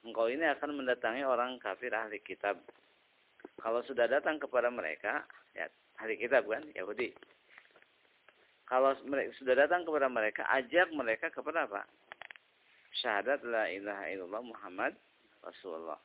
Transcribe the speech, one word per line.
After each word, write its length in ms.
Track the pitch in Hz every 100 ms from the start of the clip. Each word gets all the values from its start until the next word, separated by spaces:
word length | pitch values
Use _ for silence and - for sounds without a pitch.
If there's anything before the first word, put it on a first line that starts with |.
Engkau 240 | 117 110 113
ini 140 | 135 160
akan 320 | 139 147 147
mendatangi 400 | 131 123 117 120
orang 400 | 139 120 123 123
kafir 320 | 110 95 123
ahli 240 | 107 110 107 -
kitab. 320 | 92 101 92 - - _ _ _ _ _ _ - -
Kalau 240 | 113 117 120
sudah 240 | 131 117
datang 320 | 135 151 156
kepada 320 | 139 123 120
mereka, 480 | 120 82 76 101 139 - - _
ya, 160 | 95 80 _ _ -
ahli 160 | 110 101
kitab 320 | 117 131 101
kan, 160 | 113 101
Yahudi. 400 | - 95 107 113 - - _ _ - _ - _ _ _ _ - _ _ _ -
Kalau 320 | 127 135 135 127
mere-, 240 | 139 120 117
sudah 160 | 131
datang 320 | 127 147 175 165
kepada 240 | 151 135
mereka, 400 | 120 107 - -
ajak 400 | 131 123 156 180
mereka 400 | 156 117 110 165
kepada 400 | 147 131 160 135
apa? 160 | 101 101 _ _ - - - _ _ _ - _ -
Syahadat 480 | 120 104 104 139 120
la 240 | 113 101
ilaha 360 | 92 104 98 85
illallah 320 | 95 87 107
Muhammad 520 | 123 107 98 92 127 196 _ _ _ _ 87
Rasulullah. 560 | - 95 82 82 76